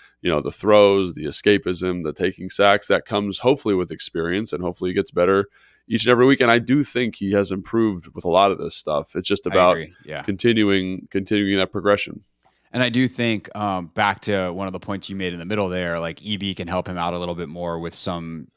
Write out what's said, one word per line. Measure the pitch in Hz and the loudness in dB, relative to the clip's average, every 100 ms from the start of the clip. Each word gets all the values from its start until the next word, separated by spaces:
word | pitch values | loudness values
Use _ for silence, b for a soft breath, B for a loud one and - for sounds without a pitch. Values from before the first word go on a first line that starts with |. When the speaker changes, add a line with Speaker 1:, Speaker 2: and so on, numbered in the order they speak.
| b b | b b
Speaker 1:
you | 87 | 0
know, | 76 | 0
the | 71 | -2
throws, | - 104 104 101 98 92 | -4 4 8 8 4 0
the | 73 73 | -4 -6
escapism, | - 104 101 92 87 92 90 | 0 2 2 2 -4 -4 -4
the | 76 | -6
taking | 73 92 92 92 | -2 -4 -4 -8
sacks, | - 101 101 - | 2 4 4 2
that | 92 - | 0 0
comes | 104 101 92 | -4 -2 -2
hopefully | 127 143 110 | 0 0 0
with | 92 87 | -2 -2
experience, | 82 - 85 85 95 110 | -6 -6 -4 -2 -2 -4
and | 85 | -6
hopefully | 92 - 92 | -6 -4 -4
he | |
gets | 92 - | -2 -2
better | 87 90 98 98 b b b - | 0 2 2 0 b b b -6
each | 113 113 | -2 2
and | |
every | 120 131 | 6 6
week. | 131 | 6
And | 120 | 4
I | 120 | 4
do | 120 143 | 2 0
think | 135 123 117 - | 0 -2 -4 -4
he | 98 | 0
has | 101 98 | 0 0
improved | 95 - 113 110 90 82 | -4 -2 0 0 -2 -10
with | 85 87 | -8 2
a | |
lot | 90 101 | 4 4
of | 82 | 2
this | 82 - | -6 -8
stuff. | 78 73 - 92 | -4 -4 -2 -6
It's | 92 | -2
just | 101 92 | -2 0
Speaker 2:
I | |
Speaker 1:
about | 95 90 82 | 4 4 4
Speaker 2:
agree. | 80 _ | -4 _
Yeah. | - 73 | -14 -10
Speaker 1:
continuing, | 104 92 120 110 101 98 92 92 - | -6 -2 2 2 4 2 0 -8 -6
continuing | 98 95 104 98 98 | -6 0 0 2 0
that | 92 | 0
progression. | 101 101 101 - - _ _ _ _ _ | 0 2 2 0 -12 _ _ _ _ _
Speaker 2:
And | 120 | -2
I | 123 | 0
do | 120 127 | 2 0
think, | 120 117 107 - 104 | 0 -2 -2 -6 -6
um, | 104 92 82 | -4 -4 -6
back | 107 104 98 | 0 0 0
to | 104 98 90 | -2 -2 -2
one | 90 95 | -4 -8
of | |
the | 90 | -8
points | - 98 - | -8 -8 -8
you | 98 | -6
made | 92 | -6
in | 87 | -6
the | 87 | -6
middle | 107 92 | -2 -2
there, | 90 87 85 | -2 -4 -4
like, | 82 - | -6 -8
E | 98 98 | -8 -6
B | 98 | -6
can | 92 87 | -8 -4
help | 92 92 | -4 -4
him | 90 | -4
out | 87 87 | -4 -4
a | |
little | 87 | -6
bit | 87 76 | -6 -8
more | 85 87 85 | -8 -6 -6
with | 82 - | -8 -6
some, | 95 87 82 80 - | -6 -6 -8 -12 -16